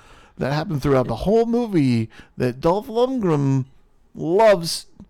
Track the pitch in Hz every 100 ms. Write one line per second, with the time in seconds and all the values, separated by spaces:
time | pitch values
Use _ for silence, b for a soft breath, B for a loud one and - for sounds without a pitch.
0 | B B B B 123 147 202 151 143 135
1 | 120 113 175 226 233 233 240 185 135 117
2 | 110 B B - 123 123 165 185 - 220
3 | 254 262 190 151 139 135 127 - _ _
4 | _ - 151 185 220 196 165 - - -